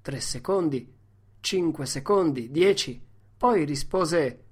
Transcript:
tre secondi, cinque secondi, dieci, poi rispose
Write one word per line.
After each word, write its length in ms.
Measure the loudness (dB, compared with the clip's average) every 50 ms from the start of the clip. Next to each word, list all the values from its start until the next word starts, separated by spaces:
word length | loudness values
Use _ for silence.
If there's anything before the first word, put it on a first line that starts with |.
tre 180 | _ -10 -8 -6
secondi, 760 | -6 -6 -6 -6 -2 0 0 2 2 0 -2 -4 -6 -10 -20 _ _ _ _ _ _ _ _ -8
cinque 440 | -6 -2 0 0 0 0 -2 -2 -6
secondi, 640 | -6 -6 -6 0 2 2 4 4 2 0 -2 -6 -4
dieci, 500 | 2 4 4 4 4 2 -2 -6 -8 -12 -14 -18 -20 -20 _ -20 _
poi 280 | _ 2 2 4 4 2
rispose 800 | 0 -2 -4 -4 -2 0 0 0 2 2 2 0 0 -4 -8 -20 -20